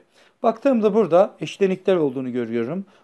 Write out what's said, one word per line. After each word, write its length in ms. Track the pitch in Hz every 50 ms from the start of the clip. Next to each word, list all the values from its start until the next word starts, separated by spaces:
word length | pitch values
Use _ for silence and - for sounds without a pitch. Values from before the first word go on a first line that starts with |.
| - _ _ _ _ _ _ _ -
Baktığımda 520 | 233 226 - - 277 262 226 208 214 190
burada 420 | 190 185 165 165 175 202 208 - -
eşlenikler 560 | 160 147 - - 202 185 185 185 - - 190
olduğunu 360 | 175 151 139 123 135 131 127 120
görüyorum. 540 | 123 120 113 117 117 117 123 160 190 196 - _ _